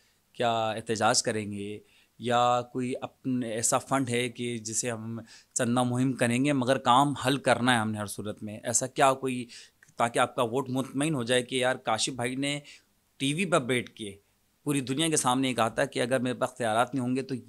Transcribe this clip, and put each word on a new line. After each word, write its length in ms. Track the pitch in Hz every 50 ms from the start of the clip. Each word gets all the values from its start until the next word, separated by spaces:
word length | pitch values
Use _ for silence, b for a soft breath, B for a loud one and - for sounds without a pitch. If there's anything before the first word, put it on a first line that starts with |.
| _ _ _ _ _ _ _
क्या 380 | - 123 117 113 113 110 110
एहतजाज 480 | 104 113 - - 113 101 110 117 123 -
करेंगे 600 | - 123 110 107 104 104 104 101 101 101 104 104 - _ _ _ _ _ _ -
या 400 | 113 120 120 120 123 123 123 123
कोई 320 | 120 - - 131 127 123
अपने 640 | 131 - 123 - - _ - 135 127 123 120 113 107
ऐसा 240 | 117 117 - 135 123
फंड 300 | - - 139 135 135 113
है 200 | 120 120 123 123
कि 300 | 117 123 120 120 120 113
जिसे 320 | 107 110 110 - - 123
हम 340 | 113 110 110 113 113 113 113 b b b b b -
चंदा 280 | - 127 113 120 - 127
मुहिम 280 | 123 123 123 131 135
करेंगे, 400 | 123 - 131 117 117 127 135 147
मगर 260 | 143 135 120 120 135 -
काम 380 | - 127 120 135 143 147 135 - 127
हल 140 | 131 143 127
करना 340 | - 127 120 117 120 127
है 80 | 123 113
हमने 180 | 107 110 107 104
हर 80 | 104
सूरत 300 | 101 - - 101 107 104 -
में, 200 | 107 104 104 -
ऐसा 240 | - 131 127 - 135
क्या 260 | 127 - - 143 135
कोई, 360 | 135 135 131 131 127 123 117 b b b b b b _ _ _ _ -
ताकि 200 | 120 120 - 143
आपका 240 | 123 - - 139
वोट 280 | 123 110 113 135 139 135
मुतमईन 440 | 127 131 135 135 - 135 147 160 156
हो 100 | 127 117
जाए 180 | 117 127 127
कि 200 | 120 - 131 127
यार, 140 | 123 127 127
काशिफ 380 | 123 - 120 110 107 - 160 135
भाई 220 | 123 120 127 131
ने 260 | 135 139 143 143 143 143 b b b b b _ _ _ _ _ -
टीवी 260 | 135 139 147 170 202
पर 140 | 160 165 160
बैठ 300 | 127 117 131 123 101 -
के 380 | - - 110 101 95 - _ _ _ _ _ _ _ _ _
पूरी 160 | 143 143 139
दुनिया 280 | 127 117 135 143 165 165
के 80 | 156
सामने 320 | 135 - 127 127 131 135 131
ये 60 | 120
कहा 160 | 120 110 117
था 140 | - - 139
कि 160 | 135 - 131
अगर 180 | 127 120 131 127
मेरे 160 | 123 127 120
पास 140 | 107 131 -
इख्तियारात 460 | - - 120 110 107 113 127 - -
नहीं 80 | 135
होंगे 200 | 123 123 127 131
तो 120 | 131 - 135 117 -